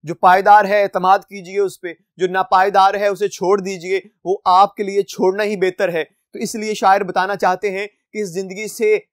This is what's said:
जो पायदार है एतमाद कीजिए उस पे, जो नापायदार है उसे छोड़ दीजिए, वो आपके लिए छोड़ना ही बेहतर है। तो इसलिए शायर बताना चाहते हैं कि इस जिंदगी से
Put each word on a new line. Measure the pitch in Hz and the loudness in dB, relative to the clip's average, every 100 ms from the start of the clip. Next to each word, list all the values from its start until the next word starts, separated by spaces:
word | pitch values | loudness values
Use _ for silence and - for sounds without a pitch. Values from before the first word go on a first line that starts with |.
जो | 151 165 | -10 2
पायदार | 190 185 202 208 196 | 4 4 6 6 6
है | 208 | 0
एतमाद | 202 190 180 196 | 0 0 2 2
कीजिए | 190 202 175 190 | 0 -16 -8 -4
उस | 196 - | -4 -4
पे, | 180 160 _ _ | -14 -14 _ _
जो | 180 | -4
नापायदार | 185 185 190 196 196 190 202 | -2 0 2 2 4 2 2
है | 202 | -2
उसे | 185 196 | -2 -6
छोड़ | - 180 202 | -4 0 0
दीजिए, | 185 190 175 190 202 _ 170 | -2 -10 -6 -6 -6 _ -8
वो | 196 - | -4 2
आपके | 180 196 - | 4 4 2
लिए | 202 196 196 | -4 -4 -4
छोड़ना | - 190 196 | -2 -2 0
ही | 208 208 | -4 -2
बेहतर | 185 180 190 | -4 -2 -4
है। | 170 | -4
तो | 147 _ _ - | -6 _ _ -10
इसलिए | 220 226 214 214 | -8 -8 -8 -2
शायर | 208 196 190 | 2 2 0
बताना | 185 185 202 | -4 -4 -2
चाहते | 190 185 208 | -2 -2 -4
हैं | 190 208 | -6 -10
कि | _ _ 214 | _ _ -10
इस | 202 | -8
जिंदगी | 165 190 185 214 | -8 -10 -10 -12
से | - 214 214 - | -4 0 0 -2